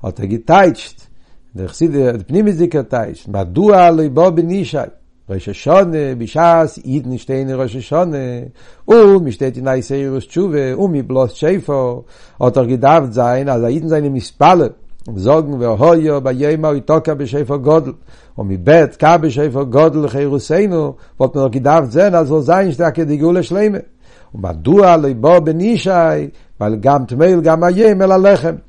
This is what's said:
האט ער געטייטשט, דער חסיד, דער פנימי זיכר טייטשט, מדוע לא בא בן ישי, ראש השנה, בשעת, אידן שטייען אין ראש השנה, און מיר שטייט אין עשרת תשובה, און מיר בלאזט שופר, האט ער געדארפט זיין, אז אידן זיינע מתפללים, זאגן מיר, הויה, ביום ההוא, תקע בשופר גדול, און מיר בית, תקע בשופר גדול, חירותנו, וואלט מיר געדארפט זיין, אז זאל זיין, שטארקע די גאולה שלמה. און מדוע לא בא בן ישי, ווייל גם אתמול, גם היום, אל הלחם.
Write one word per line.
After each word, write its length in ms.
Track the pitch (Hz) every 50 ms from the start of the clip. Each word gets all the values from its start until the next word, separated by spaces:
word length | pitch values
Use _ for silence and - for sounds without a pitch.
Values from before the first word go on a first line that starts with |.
| -
האט 160 | - 92 -
ער 60 | 117
געטייטשט, 760 | 98 104 117 113 - 160 190 196 185 123 - - - - - - - - - - _ - - _ - _
דער 120 | - 95 90
חסיד, 240 | - - 165 165
דער 240 | 147 143 135 123 117 110 98 -
פנימי 260 | 127 180 214 208 196
זיכר 280 | 156 175 165 - 151
טייטשט, 460 | 131 - - 123 110 104 113 - - 104
מדוע 640 | 101 98 98 87 87 120 190 214 208 185 180 175
לא 160 | 170 160 156 151
בא 220 | 131 135 170 185
בן 200 | 175 165 175 165
ישי, 280 | 180 196 185 - - 147 123 - - _ _ _ _ _ _ -
ראש 200 | 98 95 - -
השנה, 680 | 101 - - 135 156 190 196 175 165 156 147 139 131 123
בשעת, 640 | 117 104 - 151 165 170 170 165 160 - - - -
אידן 320 | 135 131 147 151 127 127 120
שטייען 320 | - - 131 131 135 131
אין 100 | 131 127
ראש 160 | 131 120 101
השנה, 420 | 131 113 - 143 156 180 180 151 143 135 127 123 120 123 127 - _ - - - _ - -
און 360 | 214 233 220 202 196 190 170
מיר 100 | 143 110
שטייט 240 | - 143 131 123 127
אין 100 | 127 135
עשרת 560 | 131 131 123 - 139 139 139 135 131 135 -
תשובה, 500 | _ - 165 190 196 156 147 139 131 127
און 180 | - 196 196
מיר 120 | 170 143 127 -
בלאזט 280 | 131 131 131 117 -
שופר, 640 | - - 156 185 196 - - 143 139 131 123 120 123 - _ - _ - - _ -
האט 180 | - 123 - 139
ער 80 | 127
געדארפט 460 | 117 131 123 110 135 147 160 143 127
זיין, 380 | 107 123 123 120 123 131 139 139
אז 160 | 131 120 117
אידן 220 | 113 123 160 156 160
זיינע 220 | 156 151 151 143
מתפללים, 600 | 139 131 110 - - _ 143 160 185 180 151 113 - _ - - - - - - 117
זאגן 360 | 98 92 113 143 160 160 143
מיר, 180 | 143 127 120 117
הויה, 500 | 113 101 123 165 170 165 156 156 147 143
ביום 460 | 131 135 127 127 143 147 156 156 156
ההוא, 140 | 156 147 143
תקע 340 | 135 - 151 160 156 - 151
בשופר 440 | 135 143 120 113 143 151 117 139 143
גדול, 360 | 127 139 151 160 147 131 - - - - - - _ _ - -
און 100 | 110 98
מיר 100 | 95 95 87
בית, 280 | 123 151 165 156 143
תקע 260 | - - - 151 170 175
בשופר 460 | 156 160 120 127 147 156 117 131 139
גדול, 440 | 131 113 135 156 165 160 156 151 143
חירותנו, 880 | 113 139 143 143 135 139 - - 151 175 202 208 180 165 151 143 135 - - - _ -
וואלט 160 | 139 131 -
מיר 120 | 147 135 131
געדארפט 440 | 107 135 123 135 147 165 151 127
זיין, 240 | 107 151 190 202 185
אז 120 | 170 160 131
זאל 140 | 151 156
זיין, 300 | 143 123 170 185 196 190
שטארקע 320 | 151 - 175 165 - - 165
די 140 | 147 147 147
גאולה 260 | 147 165 175 180 170
שלמה. 340 | - 165 196 208 214 202 - - - _ _ _ - _ _ - _ -
און 100 | 113 92
מדוע 540 | 90 85 80 78 110 160 202 202 185 170 165
לא 160 | 147 139 135
בא 260 | 113 110 147 175 180
בן 220 | 156 151 160 165
ישי, 280 | 180 214 233 185 - 185 190 175 170 160 156 151 147 139 - - - - - -
ווייל 160 | 107 107 110
גם 280 | 110 101 131 143 143 131
אתמול, 380 | 107 123 123 156 180 190 175
גם 220 | 151 160 160 160 170
היום, 380 | 175 180 185 220 220 208 190
אל 100 | 190 190
הלחם. 440 | 190 190 185 202 202 170 139 165 165 - -